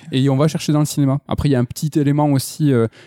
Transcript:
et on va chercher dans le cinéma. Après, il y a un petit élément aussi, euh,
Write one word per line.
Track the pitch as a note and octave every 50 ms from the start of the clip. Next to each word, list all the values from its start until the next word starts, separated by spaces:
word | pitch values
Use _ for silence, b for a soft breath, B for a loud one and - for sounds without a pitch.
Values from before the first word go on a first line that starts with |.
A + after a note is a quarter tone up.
| - -
et | - C3 C3 C#3
on | C3+
va | C3 D3+
chercher | D#3+ - E3+ - - D3+
dans | D3+
le | D3+
cinéma. | - - D3+ C#3+ C3+ C3 C#3+ _
Après, | - - - -
il | D3+
y | C3+
a | B2
un | A#2+
petit | - - - - D3+ - D#3+
élément | C#3+ C#3+ C#3+ D3 D3 D3
aussi, | C#3 C3 - - - - D#3 C#3+ C3
euh, | A#2 A2+ A2 B B B